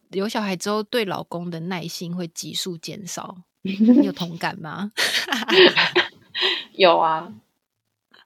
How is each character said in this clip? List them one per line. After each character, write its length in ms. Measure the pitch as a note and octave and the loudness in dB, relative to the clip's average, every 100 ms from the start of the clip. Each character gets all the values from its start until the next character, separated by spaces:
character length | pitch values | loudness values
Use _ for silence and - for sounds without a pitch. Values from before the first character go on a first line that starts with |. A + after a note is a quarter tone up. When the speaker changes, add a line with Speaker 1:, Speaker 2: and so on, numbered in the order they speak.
| _ | _
Speaker 1:
有 180 | F#3+ G3+ | -6 -4
小 120 | A3+ | -2
孩 160 | G3+ F#3 | -4 -4
之 140 | G3+ | -2
后 120 | G#3+ | -4
对 220 | G#3+ B3 | -2 -2
老 180 | G3+ D#3+ | -2 -4
公 280 | - E3+ F3 | -8 -10 -8
的 100 | E3+ | -8
耐 260 | E3+ F3+ E3+ | -6 -8 -8
心 280 | - E3+ | -10 -8
会 120 | F3 E3+ | -8 -8
急 260 | - D3+ | -10 -10
速 220 | - F#3+ E3 | -8 -8 -8
减 300 | - - F3 | -12 -12 -10
少， 360 | - - F3+ - | -10 -12 -16 -20
Speaker 2:
<laughs> 100 | _ | _
Speaker 1:
你 400 | F#3+ G3 A3 B3 | -8 4 6 8
有 100 | G3+ | 6
同 240 | - E3+ E3 | 0 -8 -6
感 200 | E3+ - | -6 -6
吗？ 340 | D#3+ D#3+ G3+ - - - - B3+ - F4+ F#4 - | -10 -8 -8 -4 -2 -2 -2 -2 2 6 6 6
Speaker 2:
<laughs> 880 | - - - - _ - F#4 - - | 0 0 -2 -8 _ -4 -4 -4 -8
有 260 | - F#3 E3+ | 4 6 8
啊。 340 | E3 D#3+ E3+ G#3+ _ _ _ _ _ _ _ _ | 4 0 -6 -16 _ _ _ _ _ _ _ _